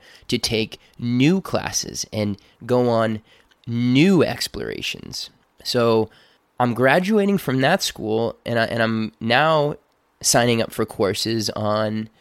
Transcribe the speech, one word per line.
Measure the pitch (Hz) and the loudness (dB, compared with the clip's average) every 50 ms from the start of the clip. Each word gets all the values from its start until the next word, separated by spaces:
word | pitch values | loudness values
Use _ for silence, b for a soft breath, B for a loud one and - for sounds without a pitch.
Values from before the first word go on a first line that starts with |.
| B B B B B B | B B B B B B
to | - 123 | -4 -2
take | - - 120 110 110 - - - b b b b | -2 -2 -2 -2 -2 -4 -6 -16 b b b b
new | 120 120 120 123 131 151 180 196 | -4 -2 2 4 4 4 4 2
classes | 180 - - 101 - - - - - - - - - - - | 0 -2 -4 -4 -4 -4 -6 -6 -6 -6 -8 -10 -10 -8 -4
and | 107 107 104 101 - b b b b - | -4 -2 -2 -4 -6 b b b b -4
go | 117 123 123 123 120 | 0 0 2 2 2
on | 117 113 113 110 110 107 - b b b b b b _ - - | 2 2 0 0 -2 -6 -10 b b b b b b _ -10 -6
new | 117 117 120 123 123 135 156 190 196 170 123 | -4 -2 0 2 4 6 6 6 6 4 4
explorations. | - - - - - - 80 64 55 - 50 - - - 50 50 - - - - - _ _ _ _ _ _ - | 2 0 -6 -8 -8 -8 -8 -8 -8 -8 -8 -8 -8 -8 -10 -12 -14 -12 -12 -12 -14 _ _ _ _ _ _ -8
So | - - 127 117 117 113 113 110 107 b b b b b b b _ _ - | -4 -2 0 2 2 2 2 0 -2 b b b b b b b _ _ -2
I'm | 123 123 117 | -2 -2 0
graduating | 113 123 131 139 175 185 185 220 214 196 196 202 190 | 2 2 4 4 4 2 2 2 2 2 2 0 0
from | - - 127 131 | 0 0 0 2
that | 131 139 175 196 - | 2 2 2 0 -2
school, | - - - 123 107 107 110 117 113 - _ - | -4 -8 -6 -6 -2 -2 -2 -2 -2 -4 _ -6
and | - 120 117 | -4 -2 0
I, | 113 | 0
and | - - 117 | 0 0 0
I'm | 113 113 113 110 110 107 - - | 0 0 0 -2 -4 -6 -8 -6
now | - 113 117 131 147 160 160 156 143 147 - - _ _ _ _ _ _ _ - | -2 0 2 2 4 4 2 2 2 0 -2 -6 _ _ _ _ _ _ _ -6
signing | - - - 131 120 123 120 113 | -2 0 2 2 4 4 2 2
up | 110 - | 0 -2
for | - - 110 | -2 -4 -4
courses | - - - 113 92 101 - - 107 113 113 107 - | -4 -2 -2 -2 0 0 -2 -4 -4 -2 -2 -4 -4
on, | - - 107 104 104 107 110 107 107 110 110 110 _ _ | -4 -4 -2 -2 0 0 -2 -2 -4 -6 -8 -10 _ _